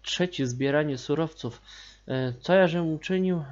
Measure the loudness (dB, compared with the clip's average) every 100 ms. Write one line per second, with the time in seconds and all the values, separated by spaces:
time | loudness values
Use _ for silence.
0 | -6 -2 -2 -2 -4 -2 0 2 0 -2
1 | -2 -2 -2 -4 -10 -12 -16 -20 -20 -14
2 | -4 -2 -2 -4 4 6 6 4 0 -2
3 | -2 0 2 0 -2